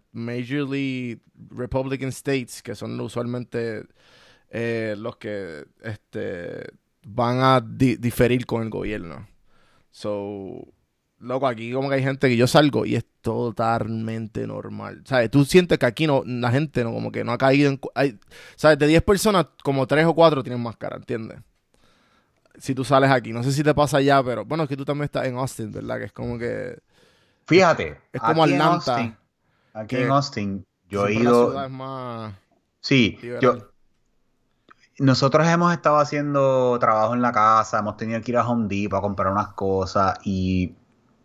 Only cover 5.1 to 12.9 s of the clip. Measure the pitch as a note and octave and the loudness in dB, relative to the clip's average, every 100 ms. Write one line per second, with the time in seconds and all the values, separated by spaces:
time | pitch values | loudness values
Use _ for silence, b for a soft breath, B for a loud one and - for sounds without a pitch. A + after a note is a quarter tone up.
5.1 | - G#2+ G#2 F#2 D2+ - _ A2 G#2+ _ | -10 -10 -8 -10 -12 -18 _ -14 -14 _
6.1 | A2 G2+ F2+ E2+ - - _ _ _ - | -10 -8 -8 -10 -12 -14 _ _ _ -10
7.1 | A2+ A#2+ B2+ C3 C3 A2+ A2+ B2+ - A#2+ | -2 0 2 4 4 2 0 0 2 -4
8.1 | - A#2+ B2 A#2+ A#2 A2 A#2+ G2 G#2+ E2+ | 2 2 2 0 -6 -4 -6 -6 -8 -10
9.1 | C#2 G#2 _ _ _ _ _ _ - G#2+ | -14 -18 _ _ _ _ _ _ -12 -8
10.1 | G#2 G2+ G#2 F#2+ E2 - _ _ _ _ | -6 -8 -10 -12 -14 -18 _ _ _ _
11.1 | _ A#2+ B2+ C3+ A2+ A#2 B2+ C#3 C3+ C3+ | _ -8 -2 -2 -4 -6 -4 -2 0 0
12.1 | C#3 C3+ A#2+ B2 D#3 D3 A#2+ F2+ | 0 2 4 6 6 6 2 -2